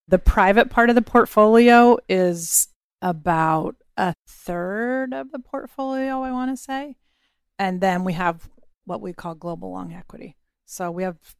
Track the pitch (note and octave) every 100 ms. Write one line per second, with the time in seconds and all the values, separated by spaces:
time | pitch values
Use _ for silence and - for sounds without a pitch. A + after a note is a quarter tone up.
0 | - F#3 - - F#3+ G3+ A#3 - A#3 A#3+
1 | A3+ A#3+ - - G#3+ A3+ A#3+ A#3+ A#3+ A#3+
2 | - F#3+ F3+ E3+ E3 - - _ _ _
3 | F#3 E3 D3+ E3 D#3+ D#3+ D#3 - _ -
4 | F#3 E3 _ - - F3 F3+ G3+ A#3+ C4
5 | C4 C4+ C4+ C#4+ B3 C#4 C4 - C4+ C4
6 | C4+ C4 C4 B3+ B3+ C4 - C4+ D4 C4
7 | _ _ _ _ _ - G3 F#3 F#3+ F3+
8 | F#3 E3 F3+ E3 - _ _ _ - F3
9 | G3+ F3 F3 E3 E3+ E3 F#3 F#3 F3+ E3+
10 | F3+ - - _ _ _ _ - F3+ E3+
11 | F#3 E3+ _ _